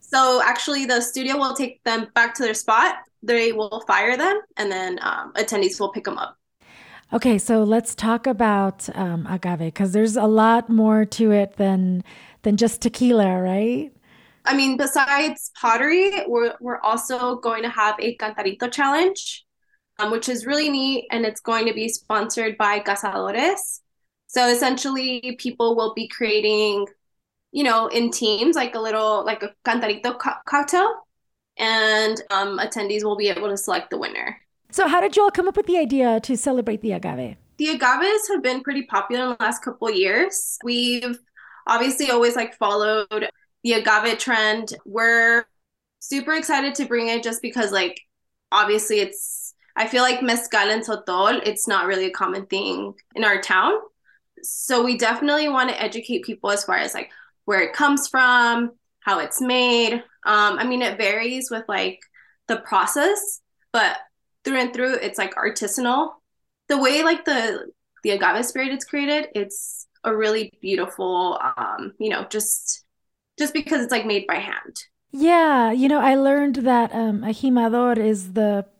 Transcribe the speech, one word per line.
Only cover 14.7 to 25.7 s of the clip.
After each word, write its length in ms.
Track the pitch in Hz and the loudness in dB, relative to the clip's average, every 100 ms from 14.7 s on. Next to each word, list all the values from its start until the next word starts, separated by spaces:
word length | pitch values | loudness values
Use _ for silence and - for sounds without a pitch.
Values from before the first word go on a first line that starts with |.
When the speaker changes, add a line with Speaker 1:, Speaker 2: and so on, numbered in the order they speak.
| 247 | 0
Speaker 1:
besides 760 | 269 302 277 285 311 - - - | 0 2 2 2 0 -4 -14 -2
pottery, 640 | 233 226 285 349 392 392 - | 0 2 2 2 2 0 -2
we're, 280 | 233 233 - | 0 0 -4
we're 200 | 240 240 | -8 -2
also 560 | 214 233 - 254 247 247 | -2 -2 -4 -4 -4 -4
going 260 | 233 226 | -4 -4
to 60 | 233 | -4
have 260 | 226 214 214 | 0 0 0
a 160 | 240 233 | -4 -4
Cantarito 560 | 214 214 196 196 247 | -8 -4 -6 -4 -6
Challenge, 720 | 269 277 294 370 392 - - _ _ _ _ _ - | 0 0 2 2 0 -10 -14 _ _ _ _ _ -6
um, 120 | 208 | -4
which 200 | 226 240 | -4 -4
is 160 | 240 226 | -6 -2
really 240 | 294 302 | -2 0
neat, 360 | 277 269 262 - | 0 -2 -2 -4
and 160 | 233 220 | -2 -2
it's 140 | 214 | -4
going 260 | - 226 226 | -4 0 0
to 80 | |
be 140 | 220 226 | -2 -4
sponsored 680 | - - 214 220 - 220 214 | -6 -4 -2 -2 -2 -4 0
by 240 | 208 208 | 0 0
Cazadores. 1000 | 208 202 208 190 190 214 320 392 - - _ _ _ _ _ | -2 -2 -2 -4 -4 0 0 -2 -6 -12 _ _ _ _ _
So 200 | 254 240 | 2 2
essentially, 880 | 240 262 269 277 269 262 247 247 247 | 4 2 0 -4 -4 -4 -6 -8 -8
people 380 | 247 240 233 | -8 0 0